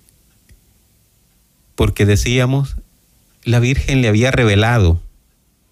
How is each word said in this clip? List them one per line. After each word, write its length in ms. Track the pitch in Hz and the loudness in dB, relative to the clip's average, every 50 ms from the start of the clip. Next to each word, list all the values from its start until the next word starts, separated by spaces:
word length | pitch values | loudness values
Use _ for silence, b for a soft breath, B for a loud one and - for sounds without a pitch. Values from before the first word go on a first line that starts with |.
| _ _ _ _ _ _ _ _ _ _ - _ _ _ _ _ _ _ _ _ _ _ _ _ _ _ _ _ _ _ _ _ _ _ _ | _ _ _ _ _ _ _ _ _ _ -20 _ _ _ _ _ _ _ _ _ _ _ _ _ _ _ _ _ _ _ _ _ _ _ _
porque 320 | - 110 104 - - 104 | -4 -4 -2 -2 0 0
decíamos, 720 | 101 101 95 - 120 123 127 127 127 135 139 139 135 - - - _ _ _ _ _ _ _ _ _ _ _ | 0 0 0 0 0 0 0 0 0 0 -2 -2 -4 -8 -12 -14 _ _ _ _ _ _ _ _ _ _ _
la 180 | _ 120 117 120 | _ -2 0 2
Virgen 400 | 120 123 139 - - 147 139 131 | 2 0 0 -2 -2 -2 -2 0
le 80 | 123 113 | 0 2
había 220 | 104 107 120 131 | 2 2 0 0
revelado 720 | 131 135 120 107 101 101 107 113 123 117 95 85 85 85 - - - _ _ _ _ _ _ _ _ _ _ _ | 0 0 0 2 2 2 2 2 2 2 2 2 0 0 -4 -10 -20 _ _ _ _ _ _ _ _ _ _ _